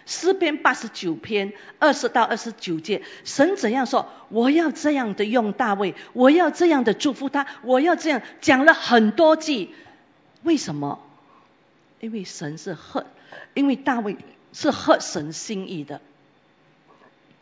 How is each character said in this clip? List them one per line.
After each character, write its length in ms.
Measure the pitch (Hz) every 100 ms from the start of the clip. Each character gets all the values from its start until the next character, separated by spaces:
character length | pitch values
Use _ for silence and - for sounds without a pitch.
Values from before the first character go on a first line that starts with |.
诗 280 | - - 339
篇 260 | 381 320 302
八 160 | 277
十 140 | 262 226
九 280 | - 185 156
篇 360 | - 208 196 - - -
二 120 | 294
十 160 | - 247
到 140 | 247
二 140 | 214 226
十 160 | 233
九 260 | - 185 160
节， 240 | 208 190 - -
神 320 | - - 330 392
怎 160 | 214
样 120 | 262
说 240 | 247 233 - - -
，“我 180 | 208 254
要 220 | 320 311
这 220 | - 294
样 220 | 285 220
的 100 | 196
用 280 | 208 247 214
大 220 | - 233
卫， 220 | 196 190 - -
我 180 | 240 262
要 220 | 330 311
这 140 | - 339
样 180 | 277
的 100 | 240
祝 180 | 294 294
福 140 | - 269
他， 200 | 285 269 -
我 180 | 233 254
要 160 | 339 330
这 140 | 311
样”， 120 | 247 - -
讲 240 | - 262
了 80 | 311
很 380 | - - 240 214
多 240 | 214 311
句。 360 | 311 302 247 170 - - - _ _ _ _
为 120 | 311 294
什 200 | - 147
么？ 280 | 143 - - _ _ _ _ _ _ _ _ _
因 140 | 220
为 100 | 220
神 340 | 180 - 147 156
是 180 | 196
合， 320 | 151 - 262 - - - - -
因 120 | - 277
为 80 |
大 240 | 247 294 233
卫 180 | 208 - - _ _
是 180 | - -
合 300 | - - 320
神 340 | - 170 151
心 360 | 156 - 196 190
意 140 | 165
的， 160 | 147 143 - _ _ _ _ _ _ _ _ _ _ _ _ _